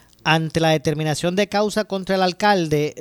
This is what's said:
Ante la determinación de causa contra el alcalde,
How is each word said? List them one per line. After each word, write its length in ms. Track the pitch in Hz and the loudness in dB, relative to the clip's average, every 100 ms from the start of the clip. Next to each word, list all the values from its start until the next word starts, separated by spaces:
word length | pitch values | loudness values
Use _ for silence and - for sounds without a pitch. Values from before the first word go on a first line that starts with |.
| _ _ | _ _
Ante 360 | 156 160 160 165 | -2 -2 -2 0
la 100 | 160 | 2
determinación 680 | 156 160 151 156 143 170 185 | 2 0 -2 -2 -2 -2 -2
de 140 | 202 | 0
causa 360 | 202 214 214 208 | 0 0 -2 -2
contra 300 | 196 185 190 | -4 -2 0
el 60 | |
alcalde, 720 | 185 170 208 202 160 151 151 - | 0 2 2 4 2 0 0 -4